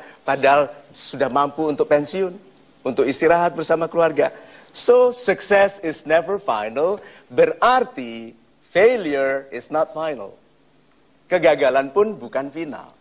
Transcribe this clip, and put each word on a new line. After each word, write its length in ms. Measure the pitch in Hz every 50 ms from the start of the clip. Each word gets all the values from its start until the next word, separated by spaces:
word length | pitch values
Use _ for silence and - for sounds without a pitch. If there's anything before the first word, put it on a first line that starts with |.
| - - - _ _
padahal 480 | - 135 139 131 135 139 147 143 135 - - - _ -
sudah 320 | - - - - 131 139
mampu 400 | 127 120 139 143 143 139 - 160
untuk 200 | 151 147 - 147 -
pensiun, 440 | 147 147 147 143 - 190 190 180 180 202 - - _ _ _ _ _ _ _
untuk 200 | - 123 - 131
istirahat 480 | 127 135 - 165 156 170 170 175 175 -
bersama 320 | 165 160 - 170 160 165 160
keluarga. 400 | - 170 165 160 156 143 143 139 - - - - - - - _
So, 400 | _ - - - 240 247 254 247 233
success 680 | - - - 185 190 - - 202 196 196 196 - - -
is 240 | 160 147 - -
never 320 | - 156 165 165 170 196 202
final, 640 | - - 117 107 104 110 113 131 156 180 208 202 - - - - _ _
berarti 1040 | 123 123 - - 160 - - 226 254 254 247 - - - 127 - 113 - 226 113 - _ _ _ _ _ _ _
failure 800 | - - 139 156 170 233 190 156 143 139 135 135 135 139 135 -
is 200 | - 120 120 -
not 200 | 147 151 160 - 156
final. 400 | 156 160 160 147 117 101 95 - _ _ _ _ _ _ _ _ _ _ _ _ _ _ _ _ _ _
Kegagalan 640 | _ 185 180 156 160 151 143 143 131 127 135 135 135
pun 240 | - 196 208 220 208
bukan 360 | 151 123 117 - 131 139 143
final. 400 | 139 156 165 151 120 101 - - _ _